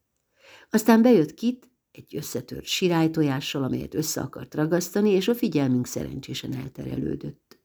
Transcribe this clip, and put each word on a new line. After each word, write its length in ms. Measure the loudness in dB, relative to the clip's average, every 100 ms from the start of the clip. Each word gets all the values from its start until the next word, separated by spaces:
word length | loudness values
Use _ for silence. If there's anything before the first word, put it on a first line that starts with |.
| _ _ _ _ -20 -20 -4
Aztán 320 | 0 6 6
bejött 320 | 8 6 4
Kit 360 | 0 -4 -4 _ _ _
egy 240 | -20 -14 -12
összetört 500 | -8 -10 -10 -12 -6
sirálytojással, 1000 | -2 2 4 2 2 0 0 -4 -4
amelyet 300 | -2 -4 -4
össze 280 | -4 -4 -4
akart 340 | -6 -10 -10 -2
ragasztani, 540 | 0 0 0 0 4
és 180 | 4 2
a 80 | 0
figyelmünk 520 | 0 0 2 2 0
szerencsésen 680 | -6 -8 -10 -10 -10 -8
elterelődött. 1080 | -8 -10 -12 -8 -6 -6 -6 -10 -14 _ -20